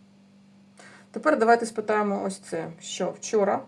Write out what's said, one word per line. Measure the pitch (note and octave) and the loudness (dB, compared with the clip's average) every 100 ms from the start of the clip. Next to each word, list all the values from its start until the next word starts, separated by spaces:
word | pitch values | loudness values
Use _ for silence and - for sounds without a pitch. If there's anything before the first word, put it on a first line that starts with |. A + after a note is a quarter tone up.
| _ _ _ _ _ - - - - - - | _ _ _ _ _ -20 -20 -20 -20 -20 -14
Тепер | A3 D4+ C4 | -2 2 4
давайте | A3+ A#3 A#3 | 6 4 2
спитаємо | - G#3+ G#3+ G#3 G3 | -6 -2 0 0 -2
ось | G3 F#3+ | -4 -8
це, | - E3 E3 - | -8 -8 -8 -12
що | - - F3+ | -10 -6 -6
вчора | - - A3 G3 B3 | -6 -2 0 2 0